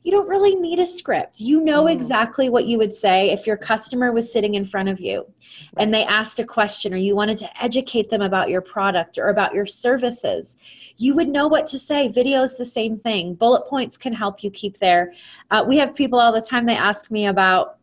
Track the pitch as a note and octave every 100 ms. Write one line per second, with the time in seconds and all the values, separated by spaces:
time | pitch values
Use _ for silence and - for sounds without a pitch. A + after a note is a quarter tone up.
0 | F4 G4+ F#4+ F#4+ G4+ F#4+ E4+ F4 F4 -
1 | - F3 - - A3+ D#4 D#4 D4 D#4+ D4
2 | A#3+ A#3 A#3 - C4 A#3+ A3+ A#3 G#3+ G#3
3 | G3+ F#3 G3 G3+ - G#3 - A3 - B3
4 | B3 A#3 A3+ A#3+ G#3 G3+ G3 G3 F#3+ F#3
5 | F3+ F#2+ - _ _ - - - G#3+ A3
6 | - G#3 - - A#3 - G#3 - G3+ F#3
7 | G3 G3+ G#3 G#3+ A3 - A#3+ A#3+ B3+ A#3
8 | G#3+ G#3+ G3 F#3 - F#3 F#3 G#3 G3 F3+
9 | E3 - F#3 G#3 F#3+ G3 G3 - B3 B3+
10 | A#3+ A#3+ - F3 - - - - - -
11 | B3 C#4+ C#4 C#4+ D4+ D4+ - C4+ - D4
12 | B3+ A#3+ B3+ C4+ C4 C4 A#3+ B3+ A3 A3
13 | A#3 G#3 F3 F3 A#3 B3 - C4+ A#3+ -
14 | C4 G#3+ G3+ G3+ G#3 G3 G#3 G3 F#3+ F3
15 | F3 - - - - G#3+ A3 C#4+ C#4 -
16 | C4 A#3+ A#3 A3 A3+ A#3+ A#3 A#3 F#3+ G#3
17 | - G#3+ G3+ F#3+ F#3+ F#3 - -